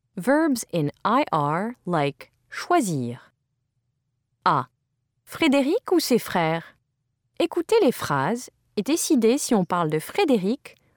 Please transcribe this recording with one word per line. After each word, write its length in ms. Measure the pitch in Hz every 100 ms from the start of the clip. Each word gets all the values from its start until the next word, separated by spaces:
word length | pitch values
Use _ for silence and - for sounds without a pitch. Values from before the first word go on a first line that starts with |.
| _ -
Verbs 480 | 180 285 320 247 -
in 160 | 170 147 - -
I 180 | 247 -
R 400 | 160 143 160 220 247 -
like 480 | 170 143 - - _ _
choisir. 840 | - - 349 208 147 120 120 - _ _ _ _ _ _ _ _ _ _ _
A. 240 | 185 147 117 _ _ _ _ _
Frédéric 680 | - - 320 277 269 427 -
ou 80 | 349
ses 180 | - 240
frères ? 560 | - 185 160 165 - _ _ _ _ _ _ -
Écoutez 380 | 233 - - 453
les 120 | 311
phrases 560 | - - 143 143 240 - - _ -
et 60 |
décidez 560 | 202 330 - 285 220 277
si 180 | - 220
on 80 |
parle 260 | 180 180 160
de 80 | 156
Frédéric 760 | - - 370 233 185 262 - _ _